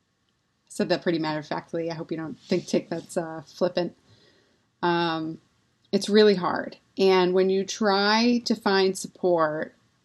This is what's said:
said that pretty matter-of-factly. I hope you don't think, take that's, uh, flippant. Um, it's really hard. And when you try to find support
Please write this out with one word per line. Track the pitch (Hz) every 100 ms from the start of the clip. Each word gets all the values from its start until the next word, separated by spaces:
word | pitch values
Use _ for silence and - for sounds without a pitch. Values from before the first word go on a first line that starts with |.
| _ _ _ _ _ _ _
said | - 165
that | 170
pretty | 190 165
matter-of-factly. | 156 156 147 165 - 170 165
I |
hope | 160 165
you | 160
don't | 160 -
think, | - 180 175
take | 180 -
that's, | 165 - -
uh, | 160 160 151
flippant. | - 180 180 175 - _ _ _ _ _ _ _ _
Um, | 175 170 170 160 160 165 _ _ _ _ _
it's | 196 202
really | 208 214 185
hard. | 175 - - - _ -
And | 190 185 180
when | 185 190
you | 190
try | 190 - 214 196 202 214 240 240 -
to |
find | 220 208 190 190 185
support | - - 185 170 156 151 - _ _ _